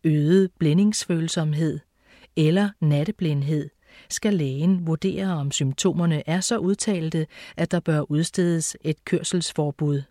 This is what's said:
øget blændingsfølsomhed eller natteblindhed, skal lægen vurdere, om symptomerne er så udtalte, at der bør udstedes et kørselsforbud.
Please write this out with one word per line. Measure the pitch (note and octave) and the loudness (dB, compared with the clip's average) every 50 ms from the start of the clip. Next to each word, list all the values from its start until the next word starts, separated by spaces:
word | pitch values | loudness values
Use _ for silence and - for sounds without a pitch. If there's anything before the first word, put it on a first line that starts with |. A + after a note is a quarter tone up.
| - | 2
øget | E3 D3+ D3+ D3 D3+ F3+ G3 F#3+ F3+ _ _ | 2 2 4 4 4 4 4 4 2 _ _
blændingsfølsomhed | E3 D3+ D3 F3+ G3+ G#3+ G#3+ - - - F3 E3 D#3+ D#3+ - F3 D#3 D#3 D3 D3+ D#3+ D#3 - D3 _ _ _ _ _ _ - - - _ _ | 0 2 4 4 4 2 0 -2 -4 -2 -2 -2 -2 -2 -2 -2 -2 -2 0 0 0 -2 -2 -4 _ _ _ _ _ _ -20 -20 -20 _ _
eller | E3 D#3 D#3 E3+ G3 G3+ G3+ - _ | 2 2 4 4 2 0 0 -2 _
natteblindhed, | E3 D3+ D3 C#3+ D#3 G#3+ G#3+ - F3+ D#3 D3 C#3+ C#3 D3 D#3 D3+ C#3 C#3+ _ _ _ _ - - - _ | 0 2 2 2 0 -2 -4 -2 -2 -2 0 0 0 0 -2 -2 -4 -6 _ _ _ _ -20 -20 -14 _
skal | - - - G#3+ G3+ | -10 -2 0 0 2
lægen | F3 D3 C3+ C3 C#3 D#3+ F3+ F#3+ F3+ E3+ | 2 0 -2 -2 0 2 2 2 2 2
vurdere, | D#3+ D#3+ D#3 - F#3+ F#3 F#3+ G3 | -2 -2 0 0 -2 -2 -2 -4
om | F#3+ F3+ D3+ C#3 C#3 | -2 -2 -2 -2 -4
symptomerne | - - C#3+ C3+ C3+ - - F#3+ - E3 E3+ E3+ D#3 D3 - - | -2 -2 -2 -2 -2 0 0 0 2 2 2 2 0 0 -2 -2
er | E3 F#3 | -2 -2
så | F3+ - A#3+ G#3+ | 0 -2 -2 0
udtalte, | E3 F#3 G3+ - - A3+ G3+ F3 D#3+ D#3+ D#3+ E3 D#3 - - - - - - | 0 -2 -2 -2 -2 -2 -2 -2 -2 -2 -2 -2 -4 -4 -8 -20 -20 -16 -4
at | - E3+ - | -4 -2 0
der | - F3 | 0 -2
bør | - - D#3 D3+ | 0 0 0 0
udstedes | C#3+ - D3 D3+ E3+ - - - F3+ F3 E3+ E3 D#3 - - - | 0 0 0 0 0 0 0 0 2 2 2 0 -2 -4 -8 -6
et | - D#3 D3+ _ _ | -4 -4 -4 _ _
kørselsforbud. | - F#3+ - E3 - - F3 D#3+ - - - D3+ D3 C#3+ - D#3 D3 C#3+ C#3 C#3 _ | -2 -2 -2 -2 -2 -2 -2 -2 -2 -2 -2 -2 -2 -2 -2 -2 0 0 -2 -4 _